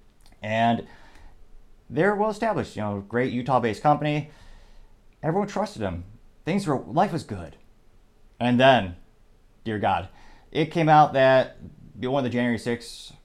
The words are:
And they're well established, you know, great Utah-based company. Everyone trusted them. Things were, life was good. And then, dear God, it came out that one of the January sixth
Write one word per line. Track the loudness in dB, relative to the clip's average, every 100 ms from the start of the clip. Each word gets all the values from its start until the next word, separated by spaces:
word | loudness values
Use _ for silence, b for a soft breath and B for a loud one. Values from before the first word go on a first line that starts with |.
| -20 _ -20 -14
And | -4 2 2 2 -4 B B B B B -20 -20 -20 -20 _
they're | 0 0 2
well | -2
established, | -2 -2 -2 -4 -6
you |
know, | -6 -6 -4
great | -2 -2
Utah-based | -2 0 0 0 0
company. | 2 2 2 -2 -6 b b b b b b -20 -20 _
Everyone | -4 -2 -2
trusted | -4 -6 -6
them. | -6 -6 -12 -20 -20 _
Things | -4 -4 -2
were, | -4
life | -2 -2 -2
was | -2
good. | -8 -12 -12 -18 -20 _ _ _ _ _ -20 _
And | 0 4
then, | 6 6 2 -10 -20 _ _ _ _ _
dear | -8 -4
God, | 0 -2 -4 b b b b
it | -4 -2
came | 0 4
out | 6 6
that | 4 6 4 2 -6 -20 -20 -20 -8
one | -4 -2
of |
the | -2
January | -2 0 -2
sixth | -4 -6 -8 -18 -20 -20